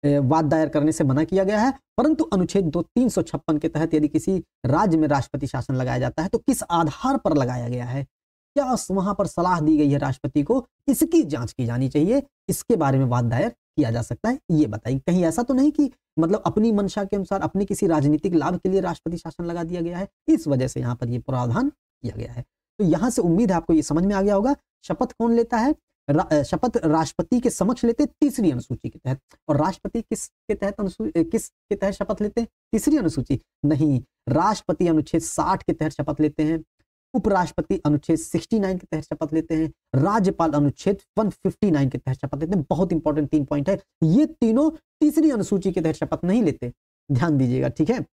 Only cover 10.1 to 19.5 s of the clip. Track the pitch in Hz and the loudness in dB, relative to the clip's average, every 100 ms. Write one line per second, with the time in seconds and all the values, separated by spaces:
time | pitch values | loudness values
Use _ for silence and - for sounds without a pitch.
10.1 | 135 135 151 143 254 262 _ - 254 330 | -4 -4 -2 0 0 -2 _ -2 0 4
11.1 | 330 220 135 120 - 120 120 131 147 170 | 2 2 -2 -6 -4 -4 -2 0 2 2
12.1 | 269 269 _ - 175 - 226 143 135 135 | 0 -2 _ -6 -6 0 0 2 2 2
13.1 | 123 120 120 208 - _ - 269 117 120 | 0 0 0 -2 -6 _ -2 -2 -2 -6
14.1 | - 214 262 _ 160 147 107 - 135 - | -6 -4 -4 _ 0 0 -2 -4 -4 0
15.1 | 180 170 - 240 254 285 294 285 - _ | 2 2 0 -2 2 2 2 -2 -2 _
16.1 | - 165 208 - 143 226 208 202 - 196 | -2 0 0 0 0 2 2 0 -4 -4
17.1 | 208 185 196 156 190 196 196 196 156 143 | -4 -2 -4 -2 -2 -2 0 2 2 4
18.1 | 151 185 170 147 180 190 190 185 170 - | 2 2 0 0 -2 0 0 -2 -6 -8
19.1 | 170 165 - 170 | -8 -10 -8 -6